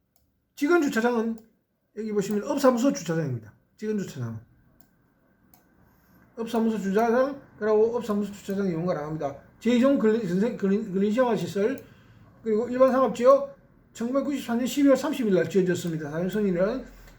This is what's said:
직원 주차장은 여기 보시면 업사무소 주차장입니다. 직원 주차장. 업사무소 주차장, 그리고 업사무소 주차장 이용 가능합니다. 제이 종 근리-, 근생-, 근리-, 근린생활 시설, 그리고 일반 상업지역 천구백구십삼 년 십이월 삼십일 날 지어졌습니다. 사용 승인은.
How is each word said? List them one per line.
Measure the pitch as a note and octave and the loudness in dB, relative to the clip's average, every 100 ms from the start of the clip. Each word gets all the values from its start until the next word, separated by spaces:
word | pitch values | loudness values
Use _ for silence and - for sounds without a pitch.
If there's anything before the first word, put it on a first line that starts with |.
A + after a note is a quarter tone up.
| _ _ _ _ _ - | _ _ _ _ _ -6
직원 | C#4+ F4 | 2 2
주차장은 | C#4+ A3 A#3+ A#3+ A3+ A3+ - _ _ _ _ G#3 | 2 0 0 0 -2 -6 -14 _ _ _ _ -10
여기 | A3 | -4
보시면 | G#3 E3+ G#3 | -4 -2 -4
업사무소 | B3 C#4+ C4 A#3+ C4+ | -2 2 2 4 0
주차장입니다. | C#4 - E3 C#3 A#2+ - _ _ _ | -2 -4 -4 -4 -6 -10 _ _ _
직원 | G#3+ G#3+ | -6 -6
주차장. | - C3+ A#2 A2+ - _ _ _ _ _ _ _ _ _ _ _ _ _ _ _ _ _ _ - | -6 -8 -10 -10 -16 _ _ _ _ _ _ _ _ _ _ _ _ _ _ _ _ _ _ -12
업사무소 | A3+ A3+ A3+ G#3+ | -4 -2 0 -2
주차장, | F#3+ G3 A#3 A#3+ C#4 C#4 - - | -2 0 2 2 0 -4 -16 -6
그리고 | G#3+ G#3+ A3+ A#3 | 0 2 2 0
업사무소 | A3 G#3 G3 | -4 -4 -4
주차장 | - - G3 G3 | -8 -8 -4 -2
이용 | D#3+ F3 | -2 -2
가능합니다. | D3+ D3 D#3 C#3+ - - _ | -4 -6 -6 -6 -8 -16 _
제이 | A3 B3 | 0 4
종 | C4+ C4+ | 4 4
근리-, | A3 A3+ F#3+ | 2 2 0
근생-, | F#3 A#3 - | 0 -2 -2
근리-, | G3 G3+ A3+ | 0 0 -2
근린생활 | F#3 G#3 A3+ B3 F#3+ | 0 0 2 2 0
시설, | E3+ G3 G#3+ C#4 - - - - - - | -2 -2 -2 -2 -10 -20 -20 -20 -20 -10
그리고 | A3+ G#3+ A#3+ | -2 -2 -2
일반 | B3 C4 | 4 4
상업지역 | B3+ B3 G#3+ B3 C#4 C#4 - _ _ _ | 6 2 4 6 6 2 -10 _ _ _
천구백구십삼 | - A#3 C4+ B3 C#4 - A#3 | -10 -4 -2 -2 -6 -4 -4
년 | C4 | -2
십이월 | C#4+ C#4+ C4 | 2 4 4
삼십일 | D4+ C#4 G#3+ | 2 -2 0
날 | F3+ E3 | 2 2
지어졌습니다. | G3 F3 F3 F3 D#3+ C#3+ | 2 2 0 -4 -6 -6
사용 | D#3 F#3 | -4 -4
승인은. | G#3 G3+ E3+ G3 C4 - - - | -2 0 0 0 -2 -10 -18 -20